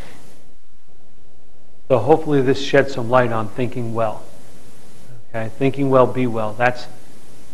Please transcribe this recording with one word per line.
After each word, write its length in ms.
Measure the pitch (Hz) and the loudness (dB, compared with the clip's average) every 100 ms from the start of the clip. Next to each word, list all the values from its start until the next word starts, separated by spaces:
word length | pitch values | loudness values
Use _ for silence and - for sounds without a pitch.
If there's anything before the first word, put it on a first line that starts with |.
| - - - - - - - - - - - - - - - - - - - | -4 -4 -4 -4 -4 -4 -4 -4 -4 -4 -4 -4 -4 -4 -4 -4 -4 -2 2
So 100 | 123 | 2
hopefully 440 | 120 156 151 143 | 4 4 4 4
this 180 | 131 135 | 4 2
sheds 320 | - 139 135 | 4 2 2
some 160 | 135 113 | 0 2
light 240 | 127 120 | 4 4
on 160 | 113 107 | 0 -2
thinking 460 | - 117 127 117 | -2 -2 -2 -2
well. 280 | 113 110 110 - - - - - - - - - - - | 0 0 -2 -4 -4 -4 -4 -4 -4 -4 -4 -4 -4 -4
Okay, 180 | 113 110 - | -2 -2 0
thinking 320 | 135 135 135 | 2 2 4
well, 180 | 131 117 | 4 4
be 200 | 127 123 | 2 0
well. 260 | 110 107 | 0 -2
That's, 360 | 104 123 - - - - - - - - | 2 2 2 -4 -4 -4 -4 -4 -4 -4